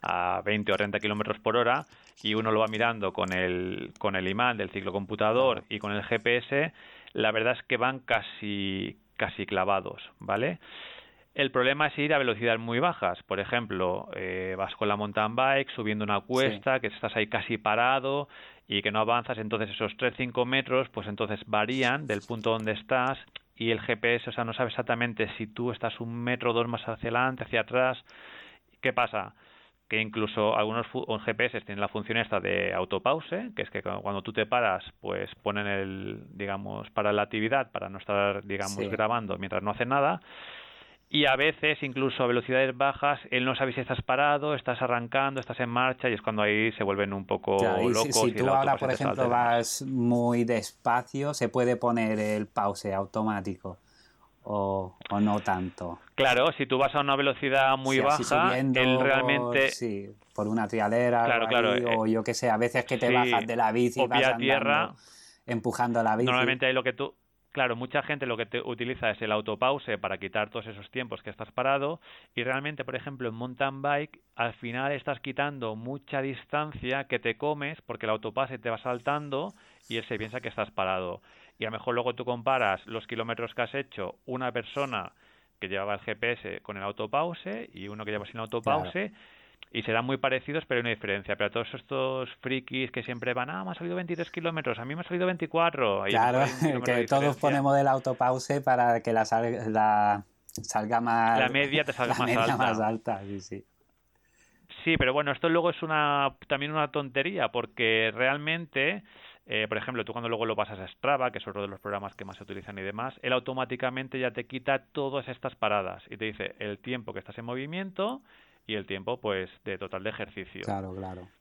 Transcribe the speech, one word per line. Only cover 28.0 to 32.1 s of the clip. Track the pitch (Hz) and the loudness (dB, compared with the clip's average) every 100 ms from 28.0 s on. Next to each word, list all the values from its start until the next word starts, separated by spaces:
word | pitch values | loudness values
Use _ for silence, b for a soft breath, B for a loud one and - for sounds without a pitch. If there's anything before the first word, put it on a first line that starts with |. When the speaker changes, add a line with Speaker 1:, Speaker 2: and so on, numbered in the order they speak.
| - B B B B B _ _ | -10 B B B B B _ _
Speaker 1:
¿Qué | 131 | -2
pasa? | 127 120 107 98 - b b b b _ | 2 0 0 -6 -12 b b b b _
Que | 110 | -2
incluso | 110 113 107 110 107 110 | 0 0 0 2 2 4
algunos | 107 113 113 | 2 0 -4
fu-, | 131 - | -6 -4
o | 110 | -4
G | 110 107 | -2 0
P | 120 | 0
S | 113 | 0
tienen | - 101 | -8 -2
la | 101 | -2
función | 110 104 | -2 -2